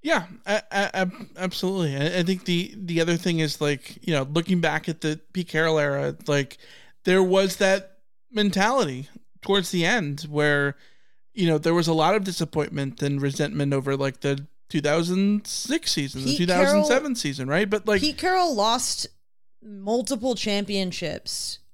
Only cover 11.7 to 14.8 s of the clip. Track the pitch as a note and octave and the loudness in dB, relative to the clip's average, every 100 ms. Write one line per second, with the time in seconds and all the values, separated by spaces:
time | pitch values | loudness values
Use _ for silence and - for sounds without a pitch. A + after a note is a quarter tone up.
11.7 | E3+ E3 D#3+ D#3+ G#3+ F#3+ F3 D#3+ D#3+ D3 | 2 2 4 4 2 0 -4 -4 -2 -4
12.7 | D3 C#3 C3+ C#3+ C#3+ C#3 C#3 D3 D3 C#3+ | -2 -6 -2 -2 0 -2 -2 -2 0 0
13.7 | C#3 C3+ C#3 C3+ B2+ C#3+ C#3 C#3+ - - | 0 0 -2 -2 -2 -2 -2 -6 -18 -6
14.7 | D#3 | -2